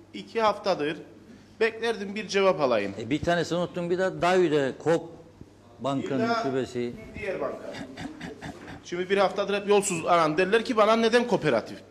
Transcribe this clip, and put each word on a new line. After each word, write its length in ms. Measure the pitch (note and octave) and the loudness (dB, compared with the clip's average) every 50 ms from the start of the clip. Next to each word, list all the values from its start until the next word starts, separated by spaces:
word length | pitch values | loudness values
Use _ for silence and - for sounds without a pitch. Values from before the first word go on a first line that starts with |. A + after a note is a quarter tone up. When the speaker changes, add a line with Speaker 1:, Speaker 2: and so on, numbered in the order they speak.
| - - - | -20 -18 -16
Speaker 1:
İki 280 | G3+ G3 - - A3+ | -16 -14 -8 -2 0
haftadır 560 | A3 G#3+ G3+ G#3 - G3+ F3+ D3+ D3 D3 E3 C#3+ - - - - - - - - - - - - | 2 2 0 0 0 -2 0 0 -2 -4 -4 -6 -10 -18 -20 -20 -20 -20 -20 -20 -20 -18 -4 -2
beklerdim 560 | A3 A3+ A3 A3 A3+ A#3 A3+ G3 G3+ G3 G3+ | -2 -2 0 -2 -4 -4 -4 -4 -6 -8 -8
bir 120 | G#3+ G#3+ F3 | -8 -8 -4
cevap 340 | E3+ G3 G3 F#3+ F3+ D3+ | 0 2 2 2 4 4
alayım. 320 | D3 C3 A#2+ G#2+ G2+ G2 G2 G#2 | 2 2 2 2 0 -2 -6 -8
Speaker 2:
E, 100 | A2+ A2 | -6 -4
bir 120 | C#3 D3+ | -4 -2
tanesi 340 | - E3+ F3 F3 D#3 - D#3+ | 0 0 0 0 0 -2 -2
unuttum, 340 | F3 F3 D3 - F3+ F3 E3+ | -2 -2 -4 -4 -6 -4 -2
bir 80 | F#3 F3 | -2 -2
de 240 | F#3+ F#3+ D#3+ D3+ | -2 -2 -2 0
Davide 500 | D3+ F3 F#3 F#3+ F3+ D#3+ D3 D3+ C#3 C3 A#2 - - | 2 2 4 4 4 4 4 2 2 0 -2 -2 0
Kop 260 | D3 E3+ E3 E3 - - - - - - - - - - - - - - - | 2 2 2 0 -4 -14 -18 -20 -20 -20 -20 -20 -20 -20 -20 -20 -20 -14 -8
Bank'ın 400 | - C3+ C#3 C3+ - - C#3 C3+ | -4 -4 -2 -2 -2 -2 -2 0
Speaker 1:
Bir 40 | - - | 0 0
de 40 | A#3 A3+ - | 0 0 0
Speaker 2:
şubesi. 500 | C3+ B2+ C3+ B2 - - A#2+ A#2+ A#2+ A#2+ - - - - - | 0 0 -2 -2 -2 -4 -4 -4 -4 -6 -10 -14 -16 -12 -10
Speaker 1:
diğer 220 | G3+ G3 F3 - | -8 -6 -6 -4
banka. 320 | C#3+ B2 A#2 - - - - - - - - - - - - - - - - - - D3 - - - - - - - | -6 -6 -6 -8 -12 -12 -12 -12 -12 -14 -12 -12 -12 -12 -12 -12 -14 -14 -14 -12 -14 -14 -14 -14 -16 -16 -16 -16 -12
Şimdi 240 | - F3+ F3 F#3 F3+ | -8 -6 -6 -2 0
bir 80 | G3 G3 | 2 4
haftadır 440 | G3 F#3 G3 - G3+ F#3+ G3+ G3+ | 4 4 2 0 -2 -2 -2 -2
hep 80 | G3+ G3 | 2 4
yolsuz 360 | G3+ G3+ G3 - F3+ D#3+ D#3 | 4 4 4 2 -2 -2 2
aran 320 | - F3+ E3+ E3 D3+ D#3 D#3+ | 4 4 6 6 4 4 2
derler 280 | F#3+ F#3 G#3 A#3 A3 | 2 4 4 2 2
ki 120 | A3+ B3+ G#3+ | 2 2 4
bana 180 | G#3 G#3 A3 | 6 6 6
neden 320 | A3+ A3+ A3+ G#3+ B3 A#3+ A#3+ | 4 4 4 4 4 4 4
kooperatif? 500 | G3+ E3+ D3+ D3+ B2 A2 - - G#2 - - - | 2 2 2 2 2 2 0 -2 -8 -14 -6 0